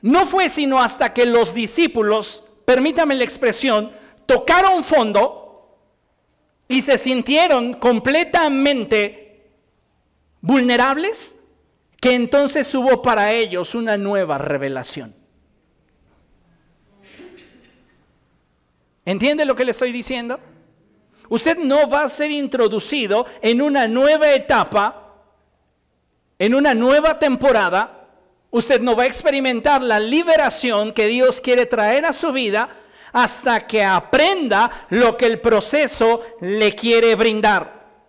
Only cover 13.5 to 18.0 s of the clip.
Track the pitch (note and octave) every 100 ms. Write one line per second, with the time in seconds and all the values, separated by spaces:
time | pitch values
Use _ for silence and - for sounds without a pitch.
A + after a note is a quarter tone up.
13.5 | F3+ F3 A#3 A3+ G#3 G3 G3+ E3+ C#3 C#3
14.5 | C#3+ C#3 C3 A#2+ - A#2 - _ _ _
15.5 | _ _ _ _ _ _ _ _ _ _
16.5 | _ _ _ _ G3+ G3 - F4+ F4+ -
17.5 | B3+ _ _ _ _